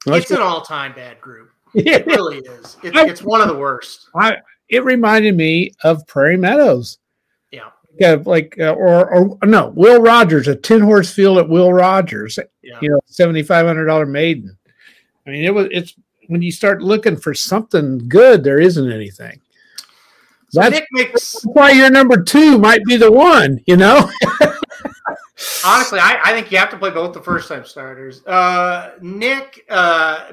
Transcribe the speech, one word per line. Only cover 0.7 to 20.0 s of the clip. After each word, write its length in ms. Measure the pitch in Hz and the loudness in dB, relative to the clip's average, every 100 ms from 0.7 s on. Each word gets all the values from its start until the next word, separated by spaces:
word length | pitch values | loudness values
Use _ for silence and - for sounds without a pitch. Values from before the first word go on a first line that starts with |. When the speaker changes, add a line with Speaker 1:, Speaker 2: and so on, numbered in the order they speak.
| 151 135 | -14 -14
Speaker 2:
bad 260 | 131 123 117 | -18 -20 -20
group. 300 | 135 113 113 _ _ | -20 -20 _ _ _
Speaker 1:
<laughs> 100 | 214 302 | -4 0
Speaker 2:
It 200 | 311 - | -2 -2
really 320 | 269 170 139 | -4 -4 -10
is. 380 | 127 - - _ | -18 -20 -20 _
It's, 140 | 175 196 | -6 -2
Speaker 1:
I 100 | 208 | -2
Speaker 2:
it's 160 | - | -2
one 180 | 208 220 | -4 0
of 80 | 202 | 0
the 80 | 143 | -2
worst. 520 | 139 123 - - _ | -8 -8 -14 -20 _
Speaker 1:
I, 220 | 170 220 - _ _ - | -4 -4 -4 _ _ -6
it 160 | 240 | -4
reminded 520 | 254 254 220 220 214 180 | 0 0 2 2 2 0
me 360 | 160 165 180 _ | 0 -2 -4 _
of 240 | 156 160 - | -2 -2 -4
Prairie 300 | 143 143 180 | -2 0 0
Meadows. 640 | 180 277 269 127 117 - _ _ _ _ _ | 0 2 2 0 -4 -18 _ _ _ _ _
Speaker 2:
Yeah. 200 | 131 110 _ _ - | -20 -20 _ _ 0
Speaker 1:
Yeah, 180 | 180 151 | 2 2
like, 320 | 156 170 156 - | 0 -4 -4 -6
uh, 120 | 160 | -4
or, 400 | 156 180 175 180 | -2 2 2 2
or, 240 | 180 190 196 196 | 0 0 -2 0
no, 220 | 214 120 | 2 0
Will 260 | 151 208 240 | 2 4 6
Rogers, 460 | 226 233 196 156 131 | 4 4 2 0 -2
a 60 | 139 | -4
ten 240 | - 226 | 0 2
horse 320 | 208 208 180 | 4 2 0
field 260 | - 196 190 | 0 2 2
at 100 | 160 | 2
Will 240 | 165 180 | 2 2
Rogers, 680 | 180 180 190 175 107 107 - - _ | 2 2 0 -4 -8 -12 -14 -16 _
Speaker 2:
Yeah. 160 | 127 120 | -20 -10
Speaker 1:
you 100 | 147 | -4
know, 100 | 143 - | -4 -4
seventy-five 600 | - 175 160 151 170 170 | -2 -2 -2 -2 0 0
hundred 200 | 160 156 | -2 -2
dollar 200 | 156 147 | -2 -4
maiden. 500 | 139 165 147 98 92 _ _ _ _ _ _ 139 | -4 -4 -4 -10 -20 _ _ _ _ _ _ -16
I 40 | |
mean, 140 | 143 | -8
it 100 | 170 | -4
was, 140 | 202 190 | -4 -4
it's, 240 | 180 175 - _ _ - | -6 -12 -18 _ _ -10
when 140 | 170 | -8
you 80 | 175 | -6
start 300 | - 202 175 | -4 -4 -2
looking 340 | 175 214 220 147 | -2 -2 -2 -4
for 180 | 160 | -8
something 640 | 131 - 202 220 180 143 131 120 | -8 -6 -6 -4 -4 -4 -6 0
good, 340 | 170 254 208 | 4 6 4
there 140 | 135 139 | 2 2
isn't 300 | 180 165 127 | 2 0 -4
anything. 480 | 110 101 95 113 - _ _ _ - - _ | -6 -12 -18 -20 -20 _ _ _ -20 -20 _